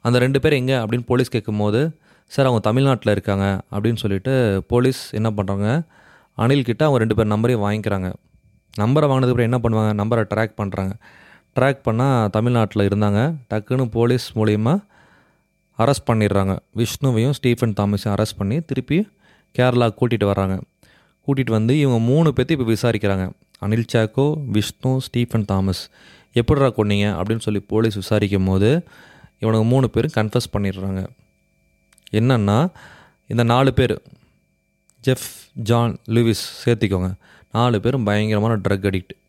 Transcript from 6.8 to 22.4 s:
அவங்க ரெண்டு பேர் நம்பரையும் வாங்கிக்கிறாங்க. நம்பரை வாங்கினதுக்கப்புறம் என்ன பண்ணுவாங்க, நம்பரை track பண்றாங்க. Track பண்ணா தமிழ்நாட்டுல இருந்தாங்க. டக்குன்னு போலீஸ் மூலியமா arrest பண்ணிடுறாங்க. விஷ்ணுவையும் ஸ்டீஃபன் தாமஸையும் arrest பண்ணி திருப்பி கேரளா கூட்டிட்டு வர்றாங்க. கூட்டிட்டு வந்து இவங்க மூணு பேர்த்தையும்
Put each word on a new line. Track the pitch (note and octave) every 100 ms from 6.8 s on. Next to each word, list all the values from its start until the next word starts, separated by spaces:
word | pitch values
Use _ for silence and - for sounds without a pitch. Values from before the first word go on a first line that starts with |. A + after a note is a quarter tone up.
| D#3
அவங்க | C3+
ரெண்டு | A2
பேர் | G#2+ G#2+
நம்பரையும் | G#2 A#2 B2
வாங்கிக்கிறாங்க. | G2+ G#2+ G#2 G2 F#2 - _ _ _ _ _ -
நம்பரை | G#2+ C#3+ D3
வாங்கினதுக்கப்புறம் | C3 B2+ A#2+
என்ன | A#2 B2
பண்ணுவாங்க, | A#2 A2 G#2+
நம்பரை | G#2+ G#2 A#2 G#2
track | G#2 A2
பண்றாங்க. | - G2+ F#2+ F#2+ G2 - - - - _ -
Track | C3 C3+
பண்ணா | - A2+ C3+ B2+ G#2+
தமிழ்நாட்டுல | G#2+ A#2 A#2+ G#2+ G#2+
இருந்தாங்க. | G2+ G2+ G#2 G2+ C3 D#3+ B2
டக்குன்னு | G#2+ G2+ B2+
போலீஸ் | B2+ A2+ A#2 B2+ - -
மூலியமா | A2 G#2+ A2 F#3 - _ _ _ _ _ _ _ _ _
arrest | A2+ C#3+ -
பண்ணிடுறாங்க. | A2+ G#2 G2 F#2+ F#2+ _ -
விஷ்ணுவையும் | A#2 - C3+ A2+ A#2+
ஸ்டீஃபன் | C#3 C3 A#2+ B2
தாமஸையும் | G2+ G2+ G2+ - G2
arrest | G#2+ -
பண்ணி | G2 C3+
திருப்பி | D#3+ C3 B2 D#3 G#3 _ _ _ _ -
கேரளா | B2 A#2+ A#2 -
கூட்டிட்டு | B2 A2+
வர்றாங்க. | G2+ G2 F#2+ F#2+ - _ _ _ _ _ -
கூட்டிட்டு | C3+ B2
வந்து | A2 A2 D3
இவங்க | C#3 A#2+
மூணு | A#2 C#3+ E3
பேர்த்தையும் | B2+